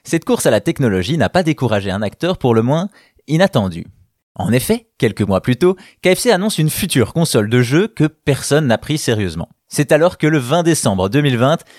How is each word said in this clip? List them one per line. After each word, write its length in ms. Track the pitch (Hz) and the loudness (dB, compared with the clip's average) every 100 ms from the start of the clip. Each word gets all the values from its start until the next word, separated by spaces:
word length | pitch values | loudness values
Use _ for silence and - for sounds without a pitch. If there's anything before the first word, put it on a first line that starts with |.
cette 200 | - 170 | -4 -4
course 220 | - 240 147 | 0 0 2
à 60 | |
la 80 | 107 | 0
technologie 580 | 170 156 123 92 92 160 | 0 -2 0 0 -2 -2
n'a 100 | 95 | 0
pas 140 | 180 | 0
découragé 480 | 160 147 120 104 98 | -2 -2 -2 -2 -2
un 100 | 98 | -4
acteur 380 | 101 - 170 180 | -6 -4 -6 -2
pour 160 | 127 | 0
le 80 | 113 | 2
moins 280 | 120 160 202 - _ _ - | 2 -2 -4 -10 _ _ -4
inattendu. 640 | 156 190 127 95 82 - _ _ _ _ - | 0 2 0 -2 -6 -14 _ _ _ _ -6
En 160 | 95 | -2
effet, 340 | 123 - 233 - - | 0 0 -4 -6 -4
quelques 240 | 117 - | -2 0
mois 180 | 101 95 | 0 0
plus 160 | 127 127 | 0 0
tôt, 200 | 180 190 - _ | 0 0 -10 _
K 140 | 180 | 0
F 60 | 185 | 2
C 100 | 247 | 2
annonce 280 | 180 208 - | 0 0 0
une 120 | 156 | -2
future 420 | - 196 139 107 | -2 -2 0 0
console 380 | 165 165 120 107 | 0 0 0 2
de 100 | 123 | 0
jeu 280 | 120 151 214 | 2 0 0
que 160 | - | -2
personne 640 | 151 - - 135 - 147 139 | -2 -2 -4 -4 0 0 2
n'a 100 | 107 | -2
pris 200 | - 151 | -2 -4
sérieusement. 500 | - 107 92 80 - _ _ | -2 -2 -2 -6 -12 _ _
C'est 240 | - 143 | -4 2
alors 260 | 151 175 - | 4 2 2
que 120 | 151 | 0
le 100 | 156 | 0
vingt 240 | 120 170 | 0 0
décembre 460 | 170 156 127 95 98 | 2 0 0 0 0
deux 140 | 139 | 2
mille 160 | 147 117 | 2 2
vingt, 200 | 131 165 - | 2 0 -4